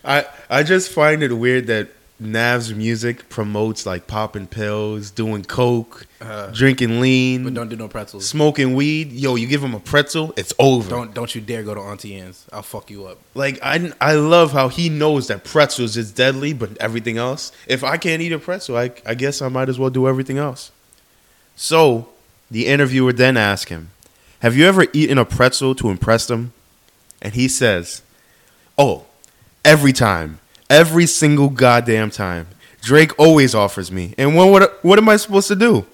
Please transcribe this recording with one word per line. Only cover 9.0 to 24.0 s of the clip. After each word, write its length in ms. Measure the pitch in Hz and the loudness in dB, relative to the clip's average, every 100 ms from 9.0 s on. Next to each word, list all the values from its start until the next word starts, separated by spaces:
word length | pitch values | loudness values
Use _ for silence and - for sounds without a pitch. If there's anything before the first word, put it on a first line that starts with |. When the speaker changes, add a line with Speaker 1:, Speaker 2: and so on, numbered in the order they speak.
| 156 | -8
Speaker 1:
Yo, 240 | 123 139 120 | -6 -4 -2
you 100 | 117 | -2
give 160 | 143 | -4
him 100 | 139 | -4
a 40 | 107 | -8
pretzel, 540 | - 147 143 165 156 110 | -2 -2 -2 -6 -6 -8
it's 160 | 90 - | -8 2
over. 300 | 139 127 98 | 2 2 -2
Speaker 2:
Don't, 240 | 120 113 | -10 -10
don't 180 | 110 117 | -10 -10
you 60 | 117 | -12
dare 220 | 104 117 | -10 -10
go 120 | 107 | -10
to 60 | 104 | -12
Auntie 360 | 98 101 107 98 | -12 -16 -16 -16
Anne's. 280 | 92 90 _ | -18 -20 _
I'll 100 | 107 | -18
fuck 280 | 98 107 _ | -16 -18 _
you 160 | 101 92 | -20 -20
up. 120 | 87 _ 127 | -20 _ -6
Speaker 1:
Like, 240 | 139 135 | -6 -6
I, 300 | 131 160 175 - | -4 -4 -6 -4
I 140 | 135 | 0
love 360 | 151 151 170 160 | 2 4 4 4
how 160 | 139 131 | 2 -2
he 200 | 143 170 | -2 -4
knows 400 | 151 151 147 120 | 0 0 0 -2
that 160 | 101 | -10
pretzels 520 | - 156 143 - 117 110 | -2 2 2 0 -4 -4
is 140 | 110 | -8
deadly, 420 | 101 127 135 147 | 0 0 0 -8
but 240 | 139 104 107 | -8 -10 -8
everything 400 | 110 117 117 113 | -6 -6 -6 -6
else, 340 | 123 147 - - - | -6 -8 -12 -18 -6
if 160 | 127 | -4
I 120 | 131 160 | -4 -4
can't 220 | 175 160 | -2 -4
eat 100 | 170 | -4
a 60 | 160 | -6
pretzel, 360 | - 190 - 120 | -6 -10 -6 -4
I, 140 | 123 - 107 | -6 -8 -10
I 80 | |
guess 260 | 120 135 143 | -6 -6 -4
I 60 | 135 | -6
might 200 | 131 131 | -4 -4
as 100 | 127 | -2
well 120 | 131 | -2
do 180 | 127 131 | 0 0
everything 300 | 131 135 135 | 0 -4 -6
else. 340 | 147 127 - _ _ _ _ _ _ _ _ - | -6 -10 -20 _ _ _ _ _ _ _ _ -12
So 520 | - 160 151 117 117 _ _ _ _ | 0 4 4 2 -6 _ _ _ _
the 160 | 113 117 | -4 0
interviewer 460 | 143 139 131 127 | 2 2 2 0
then 240 | 123 127 123 | 4 2 4
asked 320 | 104 98 - | 0 -2 -8
him, 220 | 82 82 _ | -12 -14 _